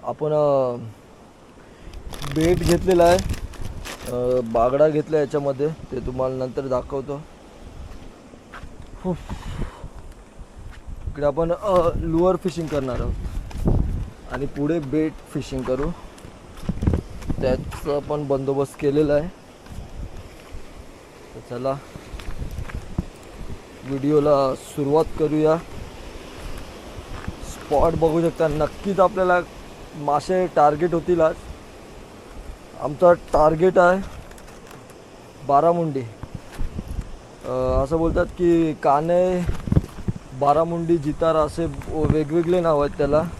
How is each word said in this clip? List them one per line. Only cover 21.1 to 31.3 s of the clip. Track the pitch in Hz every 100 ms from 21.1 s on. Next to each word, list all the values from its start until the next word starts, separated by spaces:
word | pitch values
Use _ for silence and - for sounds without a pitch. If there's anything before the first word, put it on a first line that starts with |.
| - -
तर | 120 117
चला | 123 131 139 - - - - - - - - - - - - - - - - - - - -
व्हिडिओला | 127 135 139 151 143 143 135
सुरुवात | 135 - - 139 151 156 -
करूया. | 151 151 156 160 - - - - - - - - - - - - - - - - - - -
स्पॉट | - - 147 160
बघू | 165 160 160
शकता, | 165 160 160
नक्कीच | 151 147 - 196 185
आपल्याला | 185 180 185 180 170 - - - - 165
मासे | 147 143 - 185 185
टार्गेट | - 147 147 170
होतील | 170 160 175
आज. | 160